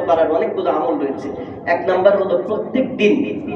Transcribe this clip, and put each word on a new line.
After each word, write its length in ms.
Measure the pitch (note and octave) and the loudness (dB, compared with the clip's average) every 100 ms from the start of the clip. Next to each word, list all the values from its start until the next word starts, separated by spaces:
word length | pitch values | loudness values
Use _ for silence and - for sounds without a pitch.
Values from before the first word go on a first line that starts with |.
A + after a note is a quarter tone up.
| F3 | 0
বাড়ার 240 | D#3+ D#3 | 2 2
অনেকগুলো 400 | D#3+ - G3 F3 | 2 0 -2 -2
আমল 280 | - E3+ D3 | 0 -2 -2
রয়েছে। 300 | C#3 A#2 - - - - - | -2 -4 -8 -8 -10 -8 -2
এক 220 | E3+ F#3 | -2 0
নাম্বার 360 | F#3 G3 G3 | 4 4 4
হলো 200 | F#3 F3 G#3+ | 2 0 0
প্রত্যেক 500 | G#3 - B3+ - - | -4 -2 -2 -2 2
দিন, 440 | G#3 - - - - | 4 4 0 -4 -6